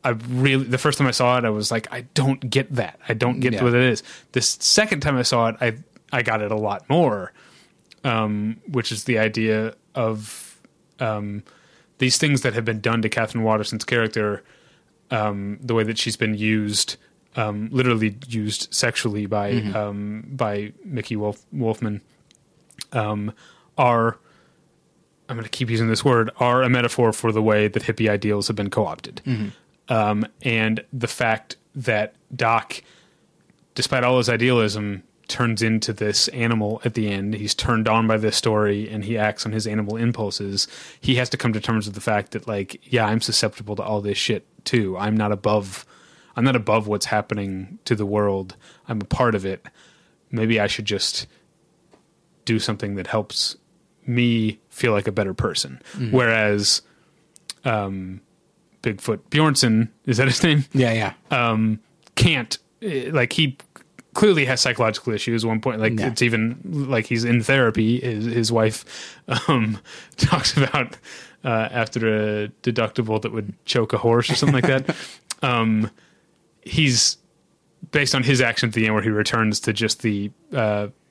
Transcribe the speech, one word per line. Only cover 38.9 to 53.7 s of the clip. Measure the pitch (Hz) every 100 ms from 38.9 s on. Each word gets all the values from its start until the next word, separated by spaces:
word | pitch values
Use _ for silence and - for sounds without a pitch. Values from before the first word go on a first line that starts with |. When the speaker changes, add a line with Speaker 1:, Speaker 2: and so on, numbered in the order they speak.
| 107
Speaker 1:
he | 101 113
acts | 107 - 110
on |
his | 107 107
animal | 107 104 113
impulses. | 117 117 104 - 101 98 - - - -
He | - 123
has | 123
to | -
come | 123
to | 107
terms | 113 110 104
with | 101
the |
fact | 117 104 101
that, | 110 -
like, | 104 98 - -
yeah, | 120 107
I'm | 110
susceptible | - - 110 - 101 104
to |
all | 98 107
this | 101 98
shit | - 107 - _
too. | - 120 98 92
I'm | 104 110
not | 104
above, | 101 104 104 98 90 - - - - _ -
I'm |
not | 127 123
above | 107 110 104
what's | 104 -
happening | 107 - 107 98 95 95 202 -
to | 107
the | 101
world. | 104 104 98 95 - - - -
I'm | 110
a |
part | 98 - 123 107
of | 95
it. | 95 - _ _ _ _ _ _
Maybe | 117 110 110
I | 104
should | -
just | 104 101 - - - _ _ _ _ _ _ _ _ _ _ _
do | - 110
something | - 104 104 101
that | 92
helps | 110 104 - - - _